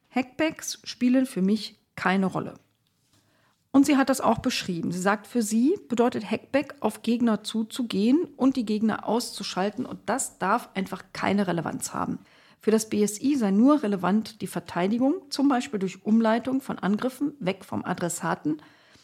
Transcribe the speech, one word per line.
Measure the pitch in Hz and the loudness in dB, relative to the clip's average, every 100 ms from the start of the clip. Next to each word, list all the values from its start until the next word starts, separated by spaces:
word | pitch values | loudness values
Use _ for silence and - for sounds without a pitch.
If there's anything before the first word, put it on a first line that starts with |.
| _ | _
Hackbacks | - 254 - 320 - - - | -6 -4 -2 -4 -4 -10 -12
spielen | - - 247 262 262 | -12 -2 2 4 2
für | 180 | 0
mich | 190 214 - - _ - | 0 0 -4 -18 _ -4
keine | - 190 185 | 0 2 0
Rolle. | - - - _ _ _ _ _ _ _ _ _ _ _ | -2 -8 -12 _ _ _ _ _ _ _ _ _ _ _
Und | 269 285 | 4 6
sie | 269 | 4
hat | 269 | 4
das | 262 | 2
auch | - 226 | 2 0
beschrieben. | 254 - - 170 160 | 0 -4 -4 -4 -4
Sie | 175 | -2
sagt, | 190 214 - | 0 -2 -2
für | 247 | -2
sie | 208 220 262 403 - | 0 2 2 2 -2
bedeutet | 233 240 240 202 | 0 2 0 -4
Hackback, | 220 - 269 - - | -6 -2 -2 -2 -4
auf | 220 - | -4 -2
Gegner | - 233 240 214 | -2 2 2 0
zuzugehen | - 220 220 - 233 185 220 302 339 - | -2 -6 -6 -6 -4 0 4 4 2 0
und | 262 269 | 0 0
die | 214 | -2
Gegner | 214 214 - - | 0 0 -2 -2
auszuschalten. | 226 240 - 202 180 202 - 240 | -2 -2 -10 -8 -2 -2 -4 -10
Und | 185 - | -10 -4
das | 254 - - | -4 -4 -4
darf | 185 233 - | 0 0 -2
einfach | - 190 185 - | -8 -6 -8 -12
keine | - 196 202 190 | -4 0 2 0
Relevanz | 170 151 - - | -2 -2 -6 -8
haben. | - - - - _ _ _ | -6 -4 -6 -10 _ _ _
Für | - | 2
das | 214 214 | 2 2
B | 208 | 0
S | 208 208 | 0 0
I | 262 294 | -2 0
sei | 202 | 2
nur | 196 262 302 | 6 6 4
relevant | 208 196 180 214 214 - | 2 0 2 0 -2 -10
die | 185 | -8
Verteidigung, | 170 - 175 190 233 269 370 - | -8 -6 -2 0 2 2 0 -4
zum | - 277 | 0 2
Beispiel | 247 247 208 | 2 0 -4
durch | 190 - 214 | -4 -4 2
Umleitung | 226 220 233 247 262 | 4 4 2 0 -4
von | - - | -4 -4
Angriffen | 180 208 254 - 294 - | 0 0 -2 -4 -6 -4
weg | 185 190 | -4 -4
vom | - 202 - | -6 -8 -4
Adressaten. | 180 175 - 165 175 - 302 - _ _ _ | -4 -4 -4 -4 -2 -2 -4 -8 _ _ _